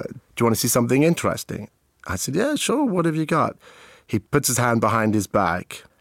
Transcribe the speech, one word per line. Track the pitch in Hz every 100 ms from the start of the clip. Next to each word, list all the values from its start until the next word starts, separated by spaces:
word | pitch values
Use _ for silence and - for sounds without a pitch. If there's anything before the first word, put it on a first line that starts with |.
| -
"Do | - _ -
you | 117
wanna | 110
see | 117
something | 127 120 131
interesting?" | 156 170 101 - - - 107 _ _ _ -
I | 92
said, | - 131
"Yeah, | 262 294
sure. | - 247 277
What | 180 170
have | 156
you | 156
got?" | 165 120 - - - - - -
He | 107
puts | - 143 127
his | 123
hand | 123 117
behind | 110 113 110
his | 107 95
back | 107 92 90 95 - - _